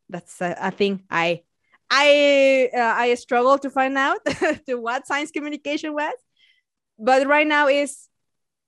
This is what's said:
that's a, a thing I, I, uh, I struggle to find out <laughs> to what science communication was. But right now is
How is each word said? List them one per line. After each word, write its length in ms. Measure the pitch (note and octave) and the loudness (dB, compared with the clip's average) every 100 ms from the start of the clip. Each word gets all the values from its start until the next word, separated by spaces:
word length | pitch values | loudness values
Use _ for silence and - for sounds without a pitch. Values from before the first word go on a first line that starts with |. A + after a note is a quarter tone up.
| _ | _
that's 320 | F3 - - | -16 -16 -8
a, 160 | F3+ - | -8 -6
a 100 | F#3+ | -8
thing 320 | F#3 G3+ F#3+ - | -2 -2 -2 -4
I, 320 | E3 E3+ E3 - _ _ _ _ | -2 -2 -4 -8 _ _ _ _
I, 800 | C4 D4 D4 C#4+ C#4 C4+ C4+ B3+ | 2 4 4 4 4 4 4 2
uh, 60 | B3+ | 0
I 360 | A#3 G#3 A#3+ | 0 0 0
struggle 440 | A#3+ - A#3+ B3 C#4 | -2 -2 0 2 2
to 120 | C#4 | 0
find 280 | C4 C4+ C4+ | -2 -2 -2
out 200 | C#4 G4 | -2 -2
<laughs> 420 | - C4+ F4+ C#4 - | -4 -4 -4 -4 -6
to 100 | B3 | -8
what 300 | A3+ B3+ - | -6 -8 -6
science 240 | C#4 D4 | -6 -6
communication 600 | D#4+ D4 D4 C#4+ D4+ D#4+ | -8 -10 -10 -8 -8 -6
was. 220 | D4 D4+ B4 _ _ _ _ _ _ _ _ | -6 -8 -8 _ _ _ _ _ _ _ _
But 300 | A3 C4+ C#4 | 0 2 4
right 200 | D4 D4+ | 2 2
now 200 | D4 D4 | 2 2
is 400 | C#4+ C#4+ - - _ _ _ _ _ | 0 -2 -8 -20 _ _ _ _ _